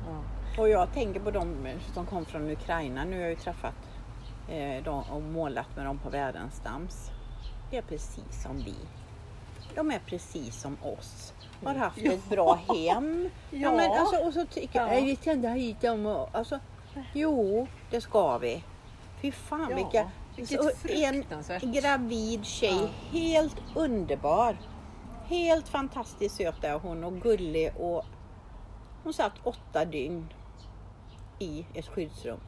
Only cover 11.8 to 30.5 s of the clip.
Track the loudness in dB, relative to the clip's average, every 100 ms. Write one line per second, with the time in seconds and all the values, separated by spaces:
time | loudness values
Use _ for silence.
11.8 | 0 2 4 4 2 6 8 8 6 2
12.8 | 4 4 4 0 -2 -4 -10 0 4 6
13.8 | 6 6 6 6 4 2 0 -2 0 2
14.8 | 6 6 6 2 2 2 4 2 0 2
15.8 | 2 2 2 0 0 -2 -2 -4 -6 -16
16.8 | -12 -10 -6 0 4 4 6 4 2 -6
17.8 | -4 -2 4 6 6 4 2 -2 -6 -16
18.8 | -16 -16 -16 -6 -6 -6 -6 -4 -2 0
19.8 | 2 4 2 -2 -14 -10 -2 2 4 2
20.8 | 0 4 4 2 -2 -6 -4 -2 0 2
21.8 | 4 4 2 0 0 -2 -4 2 4 4
22.8 | 2 -2 -4 0 6 6 6 0 -6 0
23.8 | 2 2 2 2 4 6 6 2 -6 -12
24.8 | -14 -14 -14 -12 -2 2 6 6 4 -2
25.8 | -2 -4 -8 -2 -2 0 -2 0 -2 -2
26.8 | -2 -4 -4 0 4 4 4 2 2 0
27.8 | 0 0 -2 -10 -16 -16 -16 -14 -14 -16
28.8 | -16 -10 -8 2 2 2 -4 -4 -2 0
29.8 | 2 0 -2 -4 -6 -12 -16